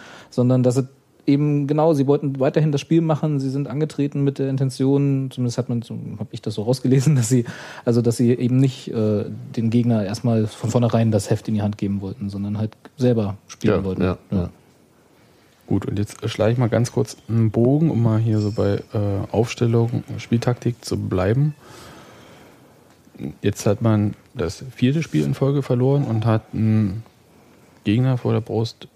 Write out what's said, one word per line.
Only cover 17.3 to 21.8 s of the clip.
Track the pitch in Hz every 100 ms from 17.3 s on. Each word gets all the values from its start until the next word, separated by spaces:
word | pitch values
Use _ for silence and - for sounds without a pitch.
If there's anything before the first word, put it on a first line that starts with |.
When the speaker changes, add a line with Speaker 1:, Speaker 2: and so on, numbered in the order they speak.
| 113 110
Speaker 3:
Bogen, | 117 120 147 165
um | 110
mal | 117 110
hier | 113 107
so | 104
bei, | 101 98 101 -
äh, | 113 101 98 -
Aufstellung, | 98 117 - 120 117 117 117 - 104
Spieltaktik | - 120 123 117 123 117 -
zu | 101
bleiben. | 101 95 95 123 151 143 - -